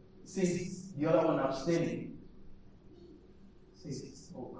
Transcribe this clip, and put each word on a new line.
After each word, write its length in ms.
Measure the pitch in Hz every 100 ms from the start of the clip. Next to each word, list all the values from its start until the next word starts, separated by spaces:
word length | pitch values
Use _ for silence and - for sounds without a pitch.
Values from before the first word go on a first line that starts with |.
| - -
sees 680 | - 190 175 175 - - -
the 120 | - 160
other 200 | 170 160
one 120 | 143
abstaining, 800 | 131 - 170 165 - - - - - - - - - - - - - - - - - - - -
he 100 | -
says, 380 | 123 - - - 131
"Oh, 200 | 110 -